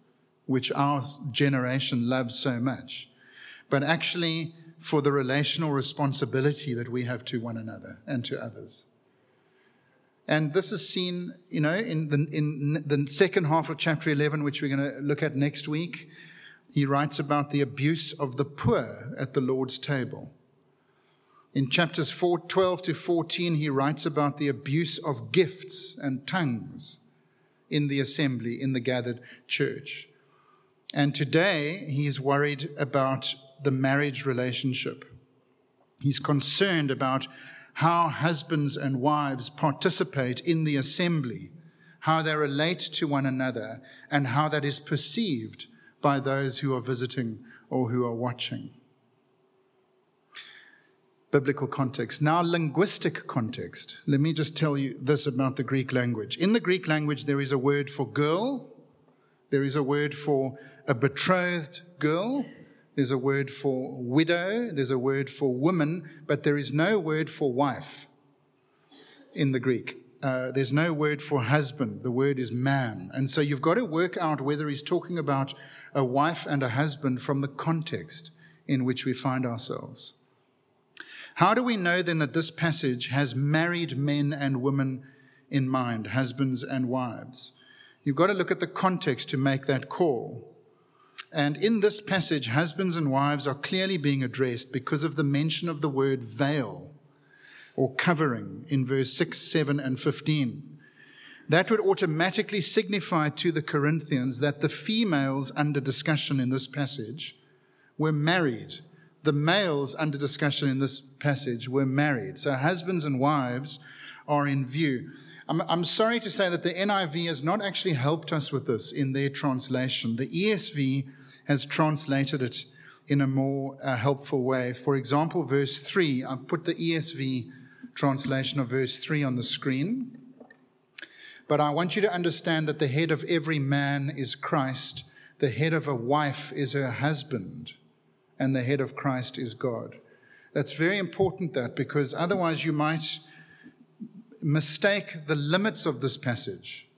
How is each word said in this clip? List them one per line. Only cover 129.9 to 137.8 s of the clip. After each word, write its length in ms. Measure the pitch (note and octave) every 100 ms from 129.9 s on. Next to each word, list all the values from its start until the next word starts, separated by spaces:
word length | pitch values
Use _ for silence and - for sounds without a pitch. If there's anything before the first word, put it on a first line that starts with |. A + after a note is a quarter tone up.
| B3+ B3 - - - - - _ _ _ - - - - - -
But 100 | D3
I 120 | D3
want 260 | D3 F3+ A3
you 40 |
to 80 | G3+
understand 580 | F3 E3+ - F3 D#3+ D#3
that 100 | D3+
the 80 | C#3+
head 240 | C3+ E3
of 140 | D3+ -
every 340 | E3+ D#3 D#3
man 540 | C3+ C#3+ C#3 C#3+ C#3 -
is 180 | B2
Christ, 720 | - - D#3+ C3 C3+ - - - - - -
the 100 | C#3+
head 240 | G#2+ D#3+
of 160 | D#3+ C3
a 40 |
wife 600 | B2+ A#2 C#3+ D3 - -
is 180 | - C3+
her 180 | C#3+ C3
husband, 840 | A2 C#3+ D3+ - A#2+ F2+ - - -